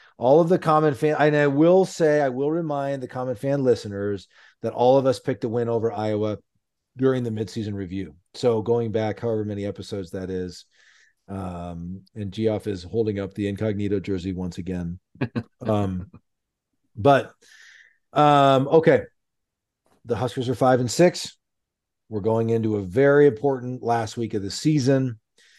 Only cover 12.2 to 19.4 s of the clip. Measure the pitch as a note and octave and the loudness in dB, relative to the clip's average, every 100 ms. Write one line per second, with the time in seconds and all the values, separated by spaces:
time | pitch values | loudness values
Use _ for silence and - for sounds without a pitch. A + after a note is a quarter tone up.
12.2 | G2+ G2+ A2 G#2 - G2 F2 A2 G#2+ G2+ | -10 -2 -2 -2 -4 -8 -6 -4 -2 -4
13.2 | G2 G2+ G2+ G2+ A2 G2+ G2+ G2+ F2 F#2+ | -6 -4 -4 -2 -4 -2 -2 -4 -4 -6
14.2 | F2+ F#2 F#2 F2 F2 F#2 E2+ F2+ _ _ | -4 -6 -8 -8 -8 -6 -6 -10 _ _
15.2 | B2+ - - _ A2+ G#2 G2 F#2 F#2 - | -8 -6 -10 _ -4 -2 -2 -4 -10 -18
16.2 | _ _ _ _ _ _ _ - G#2+ C3+ | _ _ _ _ _ _ _ 0 4 4
17.2 | A2 _ _ - - - _ _ _ - | 2 _ _ -20 -20 -20 _ _ _ 2
18.2 | D3 C#3+ C#3 C3+ C#3 D#3+ D#3+ B2+ - _ | 6 6 6 4 4 4 6 4 2 _
19.2 | _ _ | _ _